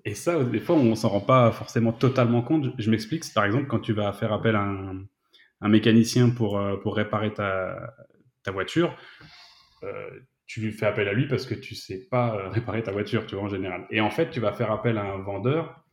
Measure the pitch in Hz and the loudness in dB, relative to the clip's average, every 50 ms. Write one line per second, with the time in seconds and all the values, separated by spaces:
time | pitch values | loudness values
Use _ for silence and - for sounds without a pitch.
0 | - - 101 - - 170 175 156 131 120 - 110 - - 175 156 127 113 113 110 | -10 -10 -8 -6 -2 -2 0 0 0 0 0 -2 0 2 4 6 6 4 4 4
1 | - 107 98 101 101 - 131 131 120 113 107 - 113 - - 117 113 113 113 - | 2 2 2 2 2 4 6 6 6 6 4 0 -4 -2 0 2 2 2 2 2
2 | - 123 123 131 120 117 120 120 120 - 160 156 135 123 - - 104 110 113 104 | 2 2 4 4 2 4 2 2 2 2 2 0 0 -2 -4 -2 0 2 2 0
3 | - - 160 165 - - - 110 101 101 104 143 139 - 120 107 - - 107 104 | 0 -4 -6 -6 -6 -2 0 2 2 2 2 0 0 0 -2 -2 0 0 -2 0
4 | 104 101 95 - 117 104 104 101 101 113 107 104 101 101 98 98 98 95 92 95 | -2 -2 -2 -2 -2 -2 -2 0 2 2 2 2 0 -2 -4 -6 -6 -8 -10 -10
5 | 98 - _ _ _ _ _ - _ _ _ - 101 104 107 107 - 120 110 117 | -12 -14 _ _ _ _ _ -20 _ _ _ -2 2 4 6 6 6 6 6 6
6 | 113 113 - 123 123 120 120 120 113 101 101 101 101 101 98 95 - 107 101 107 | 6 4 4 4 4 4 4 2 0 -2 0 -2 -2 -2 -4 -4 -4 -2 -2 -2
7 | 104 - - 104 107 104 - - 104 98 95 95 92 90 92 - - - - - | -2 -2 -2 -2 -2 -4 -4 -4 -4 -2 -2 -2 -4 -6 -6 -10 -12 -14 -16 -20
8 | - _ _ _ _ _ _ _ - 101 95 95 90 - - 160 175 156 127 - | -20 _ _ _ _ _ _ _ -10 -6 -4 -4 -4 -2 0 0 0 0 -2 -8
9 | - - - - - - - - - - - _ _ _ _ - - 101 101 101 | -18 -20 -20 -20 -20 -20 -20 -20 -20 -20 -20 _ _ _ _ -14 -12 -12 -10 -10
10 | 101 92 95 101 - _ _ _ _ - - 113 107 110 104 - 113 104 98 - | -12 -14 -14 -18 -20 _ _ _ _ -14 -8 -6 -6 -6 -4 -2 -2 0 0 0
11 | 101 101 101 120 143 - 135 - - - 107 - - - 104 - - - 98 92 | 0 0 2 0 0 0 0 -2 -2 -4 -8 -8 -8 -12 -14 -14 -12 -10 -10 -12
12 | - - 127 123 120 117 110 101 95 95 - 113 - - 98 113 113 - 98 101 | -6 -2 0 0 0 0 0 -4 -4 -4 -4 -4 -2 -2 -4 -4 -2 -2 -2 -4
13 | 104 - 123 110 - - - 98 101 101 101 95 95 92 90 90 95 - 110 110 | -2 -2 -2 -2 -2 -4 -6 -6 -4 -4 -4 -4 -6 -6 -8 -8 -6 -2 0 0
14 | 107 104 - - 165 165 - 131 107 104 - - 117 107 107 104 - 120 113 104 | 0 2 2 0 -2 -2 -2 -2 -2 -2 0 0 -2 -2 0 0 0 0 0 0
15 | 101 98 98 95 95 101 101 98 98 127 147 165 165 143 - - _ _ | -2 -4 -6 -6 -6 -6 -6 -2 0 0 0 0 -2 -6 -12 -20 _ _